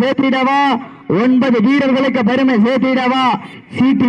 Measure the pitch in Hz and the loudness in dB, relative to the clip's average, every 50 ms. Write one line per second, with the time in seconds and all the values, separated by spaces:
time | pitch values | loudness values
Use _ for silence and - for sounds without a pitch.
0 | 240 269 - 277 269 269 262 262 262 262 277 277 285 277 240 233 - - - - | 0 0 0 0 -2 -2 0 0 0 0 0 2 2 0 0 -2 -6 -10 -20 -14
1 | - - 156 190 240 254 254 247 277 262 240 226 202 262 277 285 277 269 247 262 | -6 -4 -2 0 2 2 2 2 2 2 2 2 2 2 0 0 0 0 0 0
2 | 269 262 - 262 226 202 254 269 269 262 247 214 208 240 269 247 262 262 262 262 | 0 0 -2 0 0 0 0 0 0 0 2 2 2 2 0 0 -2 0 -2 0
3 | 254 247 262 262 262 247 277 - - - - - - - - - 254 269 277 269 | 0 0 0 0 0 0 -2 -2 -6 -12 -20 -20 -20 -10 -2 0 2 2 2 2
4 | 254 | 2